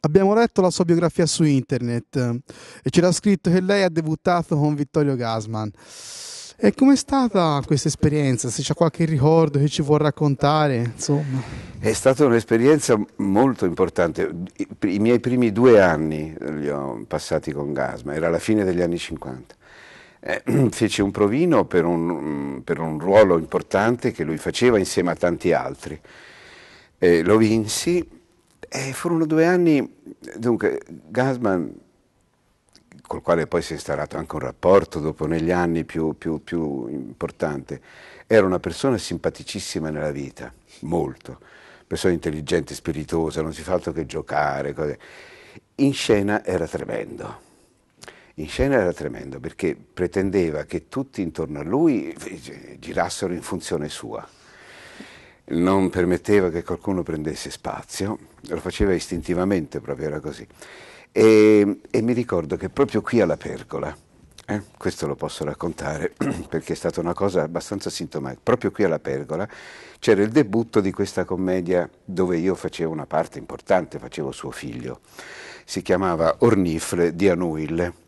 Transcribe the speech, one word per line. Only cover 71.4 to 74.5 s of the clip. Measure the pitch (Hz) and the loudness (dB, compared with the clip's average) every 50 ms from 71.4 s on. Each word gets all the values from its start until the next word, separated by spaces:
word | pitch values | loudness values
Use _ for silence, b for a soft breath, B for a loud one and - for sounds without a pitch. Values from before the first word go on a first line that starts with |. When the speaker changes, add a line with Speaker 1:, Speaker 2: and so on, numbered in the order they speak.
| 95 92 92 95 87 85 92 90 85 - _ _ _ | -2 -2 -2 -2 0 0 0 0 0 -2 _ _ _
Speaker 2:
dove | - 95 87 95 90 90 | -10 -2 -2 0 0 0
io | 82 82 95 90 | 0 0 0 -2
facevo | 82 - 92 - - 85 80 80 | -2 -6 -10 -6 -4 -6 -4 -4
una | 78 71 | -8 -10
parte | - - 78 82 - - - | -4 -2 -2 -2 -2 -6 -16
importante, | - - - - - - 101 90 80 - - 71 | -14 -14 -14 -16 -2 0 0 0 0 -2 -12 -14
facevo | - - - - 76 67 65 | -14 -12 -10 -8 -8 -8 -8
suo | - - - | -10 -12 -12